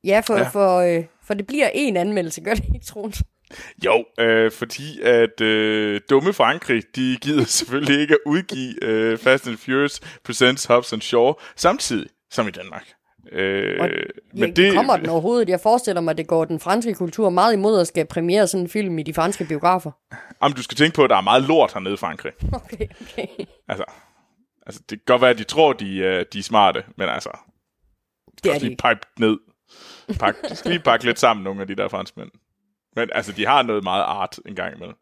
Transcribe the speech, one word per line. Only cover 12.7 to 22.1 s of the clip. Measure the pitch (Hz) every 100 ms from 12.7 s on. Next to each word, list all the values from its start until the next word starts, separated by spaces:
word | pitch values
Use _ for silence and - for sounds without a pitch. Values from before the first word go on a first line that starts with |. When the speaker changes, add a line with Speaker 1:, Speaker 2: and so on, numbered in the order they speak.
| - - _ _ _ -
Speaker 2:
Øh, | - 95 98 101 92
Speaker 1:
Og, | - 50 50 - _
Speaker 2:
men | 127 170
Speaker 1:
ja, |
Speaker 2:
det | 170 196
Speaker 1:
kommer | - 277 190
den | 165
overhovedet? | 165 175 240 196
Jeg | 180
forestiller | 214 240 233 175
mig, | 165
at | 160
det | 156
går | 165 160
den | 160
franske | 170 214 233
kultur | 202 175 185 202
meget | 180 214
imod | 208 202 208
at | 165
skabe | 170 156
premiere | 180 170 202 190
sådan | 190 175
en |
film | 214 196 160
i |
de | 156
franske | 160 165 - 170
biografer. | 151 175 185 160 - _ - - -
Speaker 2:
Jamen, | 143 131
du |
skal | 117 117
tænke | 151 156
på, |
at | 127
der | 101
er |
meget | 98 123
lort | 135 160 117
hernede | 101 95
i | 101
Frankrig. | 90